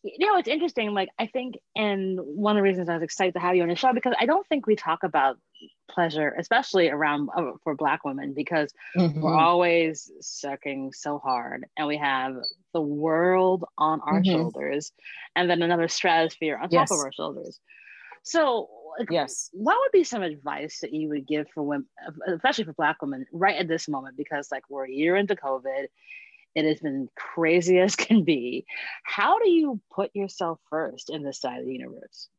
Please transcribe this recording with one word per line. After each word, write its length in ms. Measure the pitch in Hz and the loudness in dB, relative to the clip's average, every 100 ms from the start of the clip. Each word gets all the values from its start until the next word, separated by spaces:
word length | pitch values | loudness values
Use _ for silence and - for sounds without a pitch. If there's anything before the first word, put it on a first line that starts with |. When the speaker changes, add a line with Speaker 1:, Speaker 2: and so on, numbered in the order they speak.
Speaker 1:
you 240 | 202 - 403 | -12 -2 2
know, 100 | 392 | 2
it's 120 | 226 | 2
interesting. 440 | 302 330 - 214 | 0 0 0 0
Like, 160 | 208 190 - | 0 -2 -4
I 80 | 220 | -4
think, 300 | 262 254 - _ - | -4 -6 -12 _ -2
and 420 | 214 196 190 185 | 0 0 -2 -4
one 360 | 143 156 208 214 | -6 -2 2 4
of 40 | |
the 20 | |
reasons 260 | 196 185 175 | 4 2 -2
I 60 | |
was 80 | 165 | -2
excited 320 | 160 - 185 | -4 0 0
to 60 | 175 | 2
have 160 | 180 180 | 2 4
you 60 | |
on 60 | 170 | 2
the 80 | 170 | 2
show, 160 | 262 | 2
because 220 | 247 247 - | 2 0 2
I 80 | 233 | 2
don't 200 | 349 403 | 2 2
think 180 | 294 220 | -2 2
we 100 | 214 | 0
talk 260 | - 165 | 2 -2
about 340 | 180 151 135 123 _ _ - _ - | 0 2 2 0 _ _ -20 _ -8
pleasure, 440 | - 170 151 147 - | 0 0 2 0 -2
especially 500 | 170 226 - 190 165 | 2 0 4 4 4
around, 400 | 147 151 147 143 175 | 2 0 0 -2 -2
uh, 160 | 147 - | -4 -6
for 120 | - | -6
Black 300 | 139 147 151 | -2 0 0
women, 300 | 143 135 143 | -4 -6 -6
because 380 | 139 143 165 147 _ - 180 | -6 -2 -2 -2 _ -4 2
Speaker 2:
Mm-hmm. 240 | 170 147 | 2 2
Speaker 1:
we're 140 | 151 | 2
always 760 | 156 165 175 175 170 160 156 - 147 | 4 6 6 4 4 2 -2 -14 -18
sucking 720 | - - 143 139 143 135 135 | -16 -10 -10 -8 -8 -8 -8
so 260 | 135 147 143 | -8 -8 -6
hard 480 | 135 123 120 - - - | -2 -4 -4 -10 -10 -6
and 80 | 147 | -4
we 80 | 147 | -2
have 380 | 143 131 131 131 - - _ | 0 0 -2 -6 -10 -12 _
the 60 | 170 | -4
world 840 | 147 147 160 160 180 185 185 185 - - | -2 -2 0 2 4 4 4 2 -4 -2
on 220 | 156 156 | 0 0
our 200 | 147 196 | 0 2
Speaker 2:
Mm-hmm. 20 | |
Speaker 1:
shoulders 680 | 190 165 165 - 143 143 151 _ - - - | 4 4 0 -4 -4 -4 -6 _ -20 -18 -6
and 140 | - 180 | 0 2
then 140 | 175 | 2
another 260 | 170 170 165 | 2 2 2
stratosphere 720 | - 185 165 160 - 156 139 | 0 2 4 2 -2 -4 -4
on 60 | - | 2
top 220 | 170 151 | 2 4
of 80 | 170 | 0
Speaker 2:
Yes. 0 | |
Speaker 1:
our 140 | 139 | -4
shoulders. 480 | - 156 139 - - _ - - - - - | -6 -8 -8 -14 -18 _ -20 -20 -20 -20 -18
So, 460 | - 339 294 233 - 107 160 208 | -2 2 2 2 -4 -16 -16 -8
like, 100 | 233 | -2
Speaker 2:
Yes. 420 | 170 127 - - | -2 -2 -6 -10
Speaker 1:
what 240 | 190 226 466 | -4 0 2
would 120 | 539 | 6
be 120 | 392 | 4
some 180 | 311 233 | 4 -2
advice 580 | 175 147 143 147 151 - | -4 -4 -8 -8 -8 -10
that 120 | - | -8
you 160 | 156 156 | -4 -4
would 180 | 147 135 | -4 -2
give 200 | 151 147 | -4 -4
for 120 | - | -6
women, 260 | 147 143 131 - - 151 180 | -4 -4 -6 -16 -16 -10 -6
especially 380 | 170 262 269 | 0 0 0
for 80 | 165 | -6
Black 280 | 147 151 160 | 0 0 0
women, 240 | 143 135 131 | -6 -8 -10
right 240 | 170 196 160 | 0 0 0
at 120 | 175 | -2
this 200 | 165 - | -2 -4
moment? 280 | 143 135 135 | -8 -8 -10
Because, 320 | 147 147 139 | -6 -6 -6
like, 180 | 135 _ | -10 _
we're 180 | 139 131 | -10 -6
a 40 | |
year 240 | 135 160 190 | 0 2 2
into 200 | 202 196 | 2 -2
covid, 500 | 139 131 135 135 139 _ - - - _ _ | -2 -4 -4 -6 -8 _ -20 -20 -20 _ _
it 100 | 160 156 | -2 0
has 140 | 151 | 0
been 280 | 156 139 127 - | -2 -4 -6 -10
crazy 640 | - - 160 175 175 180 | -10 0 4 4 6 6
<laughs> 20 | |
as 160 | 190 - | 6 2
can 280 | - 233 | 4 4
be. 420 | 170 143 123 - - - - - | 6 0 -2 -6 -8 -14 -12 -12
How 340 | - - 233 415 | -8 0 2 4
do 100 | 440 | 4
you 320 | 339 294 220 _ | 4 2 -2 _
put 200 | - 196 | -4 -4
yourself 460 | 202 196 - 170 160 _ | -4 -6 -4 -4 -4 _
first 400 | 156 156 135 - | -4 -4 -8 -10
in 120 | 160 | -8
this 180 | 143 127 | -8 -6
side 200 | 131 123 | -8 -6
of 60 | 127 | -8
the 80 | |
universe? 540 | 131 127 - - - - | -8 -12 -16 -20 -20 -20